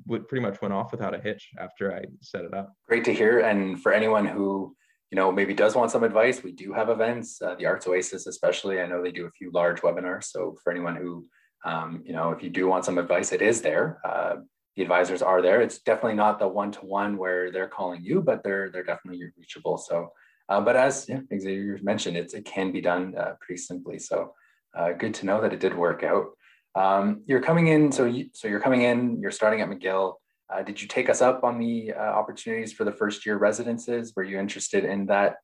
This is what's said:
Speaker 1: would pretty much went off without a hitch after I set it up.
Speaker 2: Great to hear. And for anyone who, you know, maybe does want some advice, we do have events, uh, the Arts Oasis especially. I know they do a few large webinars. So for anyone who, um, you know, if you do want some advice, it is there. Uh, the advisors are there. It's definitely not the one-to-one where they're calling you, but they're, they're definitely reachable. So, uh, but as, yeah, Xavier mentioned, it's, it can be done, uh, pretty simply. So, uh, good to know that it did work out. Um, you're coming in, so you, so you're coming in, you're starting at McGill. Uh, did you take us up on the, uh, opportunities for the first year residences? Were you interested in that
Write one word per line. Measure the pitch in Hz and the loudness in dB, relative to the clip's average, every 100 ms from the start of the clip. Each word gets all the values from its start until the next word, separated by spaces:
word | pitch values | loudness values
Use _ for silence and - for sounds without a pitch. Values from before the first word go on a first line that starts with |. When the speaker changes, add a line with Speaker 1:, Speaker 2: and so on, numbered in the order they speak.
| - | -6
Speaker 1:
would | 117 - | -6 -4
pretty | 127 | -4
much | 113 98 | -4 -4
went | 101 98 | -4 -2
off | 120 | -4
without | - 101 95 | -4 -4 -4
a | |
hitch | 104 101 - - | -6 -8 -10 -14
after | 92 - 98 90 | -14 -6 -4 -4
I | - - | -10 -16
set | - 95 85 | -12 -10 -6
it | |
up. | 98 98 _ - | -8 -8 _ 0
Speaker 2:
Great | 117 120 | 2 2
to | |
hear. | 107 110 120 | 4 6 6
And | 113 101 95 90 | 6 4 0 0
for | 107 | 4
anyone | 107 110 110 101 | 4 4 4 2
who, | 104 98 98 92 - _ _ _ | 0 0 0 -4 -12 _ _ _
you | 95 | 2
know, | 95 | 2
maybe | 95 95 | 4 0
does | 98 107 127 | 4 4 4
want | 117 | 2
some | 120 | 2
advice, | 113 107 120 127 | 2 6 4 2
we | 92 | -6
do | 87 95 | -12 -8
have | 110 110 | -2 0
events, | 110 113 120 107 - | 2 0 -2 -8 -6
uh, | 87 90 | -6 -2
the | 87 | -2
Arts | 85 90 | -2 0
Oasis | 92 90 92 - | 0 0 -8 -10
especially. | - 87 90 98 95 | -2 0 0 -2 -2
I | 87 | -2
know | 87 | -2
they | 87 | -4
do | 87 85 | -6 -12
a | |
few | - 90 | -12 -4
large | 87 87 87 | 2 2 2
webinars. | 87 87 90 90 - | 0 0 -4 -6 -8
So | 95 87 - | -6 -6 -4
for | 87 | -4
anyone | 87 87 85 | -2 -4 -6
who, | 90 85 82 _ _ _ 82 | -8 -10 -16 _ _ _ -6
um, | 82 82 82 - | -6 -6 -10 -8
you | |
know, | 82 82 | -4 -2
if | 82 | -2
you | 87 | -6
do | 85 92 | 0 2
want | 92 95 | 2 0
some | 90 | -2
advice, | 87 87 95 | 2 0 2
it | 92 | 2
is | 104 120 | 2 2
there. | - 80 160 - 90 | 2 0 0 -4 -6
Uh, | 90 - - - _ _ - | -2 -2 -4 -10 _ _ -6
the | |
advisors | 90 90 90 90 | 0 2 2 0
are | 90 92 | 2 4
there. | 90 110 | 6 4
It's | 113 - | 4 0
definitely | - 107 117 107 | 0 0 0 2
not | 107 107 | 2 2
the | 98 | -2
one-to-one | 101 104 104 95 101 101 98 | -2 -4 -6 -6 -4 -2 -2
where | 92 90 90 | -2 -2 -2
they're | 92 95 | -4 -6
calling | - 92 87 | -6 -6 -6
you, | 87 180 | -2 0
but | 170 110 | 2 0
they're, | 101 98 95 | 0 -4 -4
they're | 92 | -6
definitely | 90 87 92 87 85 - | -6 -6 -8 -14 -14 -18
reachable. | - - 85 82 | -20 -10 -4 -4
So, | - 85 85 - _ _ - | -2 -4 -4 -14 _ _ -2
uh, | 101 | 2
but | 104 127 | 4 4
as, | 135 131 - | 4 2 -6
yeah, | 135 - | -8 -6
Xavier | 101 95 95 101 95 | -6 -4 -4 -6 -6
mentioned, | 98 107 95 87 | -2 -2 -2 -4
it's, | - | -6
it | - - | -10 -10
can | 98 95 | -4 -4
be | 90 | -2
done, | 90 90 92 - | 0 0 -2 -4
uh, | - - | -6 -6
pretty | - 87 | -12 -12
simply. | - 90 - - | -10 -12 -10 -12
So, | - - 87 - _ _ _ 85 | -4 -4 -4 -10 _ _ _ -4
uh, | 85 | -2
good | 87 110 104 | -2 -4 -4
to | 95 | 0
know | 104 | 2
that | 110 | 0
it | - | 0
did | 92 87 | -2 2
work | 87 82 | 0 0
out. | - 98 - - _ _ _ 95 | 2 0 0 -10 _ _ _ 0
Um, | 95 98 101 104 - | 4 4 2 -2 0
you're | 131 | 0
coming | 131 165 165 | 4 4 6
in, | 156 151 | 6 6
so | 135 123 | 4 2
you, | 123 - | 0 -6
so | - 110 | -8 -4
you're | 101 | 0
coming | 139 123 | 2 4
in, | 120 120 123 113 | 4 4 2 -2
you're | 98 | -4
starting | - 107 107 | 2 2 2
at | 95 | -2
McGill. | 95 95 95 95 - _ _ - | -4 -2 0 0 -4 _ _ -8
Uh, | 95 | -8
did | 98 101 | -6 -10
you | 101 | -6
take | 131 127 | -2 2
us | - | 4
up | 127 127 | 4 4
on | 120 117 | 0 0
the, | 117 117 110 | -2 -2 -4
uh, | 104 | -4
opportunities | 107 107 107 - 113 113 107 | -2 0 -2 -6 -6 -6 -6
for | - | -4
the | 104 | -4
first | - 107 101 107 | 0 -2 -2 -4
year | 101 | 2
residences? | 104 113 120 117 - 120 113 - | 2 2 -2 -4 -4 -4 -4 -6
Were | |
you | 95 95 | -4 -4
interested | 101 98 - 101 95 | -4 -6 -2 0 0
in | 98 98 | -2 0
that | 101 101 - | 2 2 0